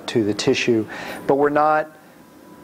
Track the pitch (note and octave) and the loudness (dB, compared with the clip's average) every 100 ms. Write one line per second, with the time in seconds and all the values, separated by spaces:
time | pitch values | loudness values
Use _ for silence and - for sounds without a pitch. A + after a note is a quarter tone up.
0 | - B2 G#2 G2+ - B2 - A2+ G#2 - | -2 -2 0 0 0 0 2 0 0 -8
1 | - - - C#3 D3 D3 D3+ D#3 D#3 - | -12 -8 0 2 2 2 2 2 -2 -10
2 | - - - - - - | -20 -20 -20 -20 -20 -20